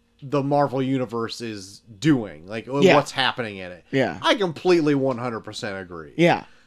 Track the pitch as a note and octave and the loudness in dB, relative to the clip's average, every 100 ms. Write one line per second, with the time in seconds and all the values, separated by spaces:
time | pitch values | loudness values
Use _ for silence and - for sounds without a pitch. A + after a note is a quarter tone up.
0 | _ _ C#3+ D3 C#3 C#3+ C#3 C3 C3 C3+ | _ _ -4 -2 0 2 2 0 0 -2
1 | A#2 A#2 A2 - A#2 G#2 G2 G#2 A2+ G2+ | -2 -4 -6 -6 -10 -10 -14 -20 -20 -2
2 | D3+ C3+ G2+ D#2 F2 A2+ A2+ C#3 F3 D3 | 2 2 0 -12 -12 -10 -6 4 6 6
3 | C3+ C3+ B2+ - A2 G2 F2+ F2 - C3+ | 2 0 -2 -2 -8 -8 -12 -14 -4 0
4 | A2 E2 D#4+ C#4 F3+ D3+ F#3 E3+ D3+ C#3 | 0 0 0 2 0 0 4 4 4 2
5 | C3+ A#2 B2 A2 G#2+ G#2 A2 F#2+ F2+ E2+ | 2 -2 -4 -6 -10 -10 -8 -8 -10 -12
6 | D2 - E3+ A2 - - | -8 2 2 2 -2 -16